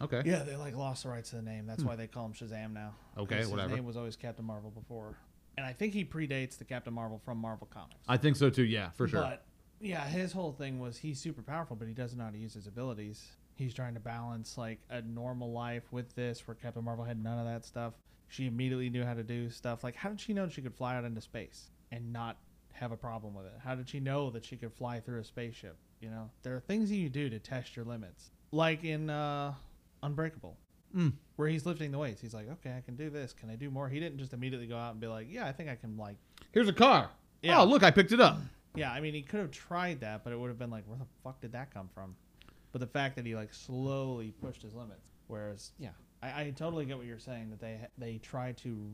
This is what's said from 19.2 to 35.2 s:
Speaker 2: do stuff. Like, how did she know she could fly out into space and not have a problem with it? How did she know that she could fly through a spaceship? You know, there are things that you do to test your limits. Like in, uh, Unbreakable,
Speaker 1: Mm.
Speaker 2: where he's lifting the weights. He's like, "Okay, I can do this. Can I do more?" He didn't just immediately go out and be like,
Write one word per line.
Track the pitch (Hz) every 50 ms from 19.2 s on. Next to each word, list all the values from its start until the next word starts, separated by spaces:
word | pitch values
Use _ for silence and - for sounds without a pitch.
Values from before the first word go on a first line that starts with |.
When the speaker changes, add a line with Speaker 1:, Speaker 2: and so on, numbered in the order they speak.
| 113
Speaker 2:
do | 113 120 120 120 117
stuff. | 117 - - 123 117 -
Like, | - 123 117
how | - - 202
did | 214 202
she | - -
know | 208 196 190 165
she | - 147
could | 131 120 -
fly | - 127 123 127
out | 123 120
into | 120 113 110
space | - - - 117 95 - - - - - - - - -
and | 117 120 117 117
not | 120 117 117 117 - - - - - - - - -
have | - 127 117
a | 117
problem | - - 120 113 113 107 104 101
with | 98 95
it? | 92 113 113
How | 127 131 131
did | 127 127 -
she | - 139
know | 135 135 135 143 143 127
that | 117 113 -
she | - 135
could | 117 117 113
fly | - - 127 120 120 113
through | 113 127 120 113
a | 104
spaceship? | - - 123 120 117 110 - - 92 80 - - - - -
You | 113 110
know, | 110 113 110 113 - - -
there | 127 127
are | 127
things | - - 196 220 220 202
that | 214
you | 196 170 139
do | 127 143 147 131
to | 113 107
test | - - 131 127 123 - -
your | 123 113
limits. | 117 120 110 104 87 - - - - - - - -
Like | 151 156 160 160 160 151 165
in, | 160 156 151 156 156
uh, | 147 147 147 147 143 143 143 143 139 - - - - - - - - -
Unbreakable, | - 147 143 151 160 160 160 - - 85 85 - - _ - - _ - -
Speaker 1:
Mm. | 180 170 139 135 - - - -
Speaker 2:
where | - 151 156
he's | 160 156 139
lifting | 175 165 156 156 143
the | 139 143
weights. | 151 127 101 -
He's | 120 110 117
like, | 107 107 117
"Okay, | 160 175 - 131 123
I | 127
can | 127 - 120
do | 131 156 151
this. | 143 147 131 117 -
Can | - 113 110
I | 110
do | 117 143 143
more?" | 135 135 139 131
He | 139 151
didn't | 170 165 139 135
just | 135 131
immediately | 131 120 127 131 131 120 120
go | 113 120 117
out | 117 117
and | 110 110
be | 113
like, | 113 110 110